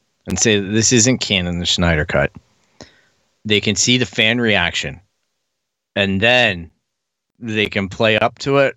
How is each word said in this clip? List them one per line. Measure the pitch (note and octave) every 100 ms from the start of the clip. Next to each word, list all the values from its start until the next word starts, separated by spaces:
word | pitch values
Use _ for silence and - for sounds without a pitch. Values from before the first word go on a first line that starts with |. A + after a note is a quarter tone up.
| _ _ -
and | F#2
say | - G#2
that | G2
this | G#2+ G#2+
isn't | B2+ G#2 B2
canon, | - G2 F2 F2
the | F2
Snyder | - F2 D#2+ D2
Cut. | D2 C#2 - - _ _ _ - _ _ _ _ _ G#2+
They | G#2
can | G#2 G2
see | - B2+
the | A#2+
fan | - A2 A#2
reaction, | A#2 G2+ E2+ - D2 C2+ _ _ _ _ _ _ _ _ _ -
and | G2 G2
then | A2+ B2 A#2 F2+ E2 _ _ _ _ _ _ _
they | A#2+ A2 G#2
can | G#2+ G2
play | - A2+ G#2+
up | A2 -
to | - C#3
it, | C3+